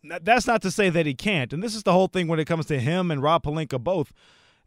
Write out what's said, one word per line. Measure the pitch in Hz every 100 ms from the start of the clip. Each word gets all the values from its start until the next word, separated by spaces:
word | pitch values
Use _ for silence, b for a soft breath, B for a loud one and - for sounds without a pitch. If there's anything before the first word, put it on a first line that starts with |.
| 147
th-, | 170
that's | 165 240 214
not | 233
to | 190
say | 170 196
that | 165
he | 156
can't. | 131 208 196 123
And | 147
this | 226
is | 214
the | 202
whole | 180 190
thing | 185 170
when | 160
it | 156
comes | 165 151
to | 143
him | 120 175 180
and | 147
Rob | 143 165
Pelinka | 147 156 156 131
both. | 120 185 147 _ b b b b